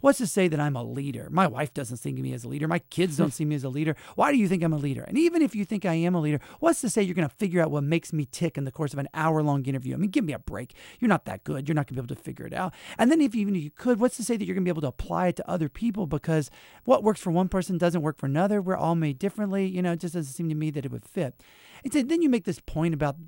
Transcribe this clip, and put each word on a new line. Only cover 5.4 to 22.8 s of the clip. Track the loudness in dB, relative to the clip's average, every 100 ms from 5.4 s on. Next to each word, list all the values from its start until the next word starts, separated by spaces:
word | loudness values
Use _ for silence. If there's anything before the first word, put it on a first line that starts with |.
if | 2
you | 0 -4
think | -2
I | 0
am | 2 2
a | 2
leader, | 2 0 -4 -2
what's | 2 2
to | 0
say | 0
you're | 0
gonna | 0 -2
figure | -2 0 2
out | 2
what | 0
makes | 0 0 0
me | -4 -4
tick | -2 -2 -2
in |
the | -6
course | -4 -4
of | -4
an | -6
hour-long | -2 2 2 2 2 0
interview? | -4 -4
I | -2
mean, | 0
give | 0
me | 0
a | -4
break. | -6 -8 -10 -14 -18 -2
You're | 2
not | 2 0
that | -10
good. | -6 -4 -2
You're |
not | -2 -2
gonna | -6
be | -8
able | -10
to |
figure | -12 -12 -8
it |
out. | -6 -6 -8 -8 2
And | 4
then | 6
if | 4
even | 2 0
if | -2
you | -4
could, | -4 0 2
what's | 2 0
to |
say | -4 -2
that | -2
you're |
gonna | 0
be | 0
able | 0
to | -2
apply | -4 -4 0 0
it | -2
to | -4
other | -2 -2
people? | -2 -4 -2 -2
Because | -4 0 0 0 -8 -20 -6
what | 2 4
works | 4 0
for | 0
one | 2 2
person | 0 -2 2
doesn't | 2 2
work | -2 -4
for | -2
another. | 0 2 0
We're | -2 0
all | 0
made | 2 0 -2
differently. | -4 -4 -2 -2 -2
You | 0
know, | -2
it | -2
just | -4
doesn't | -6 -6
seem | -4 -4
to |
me | -2 -2
that | -4
it | -6
would | -8
fit." | -10 -6 -6 -6 -20 -20 -20 -12
And | -2
so | 0
then | 2 2
you | 4
make | 2
this | 0 -6
point | -4 -2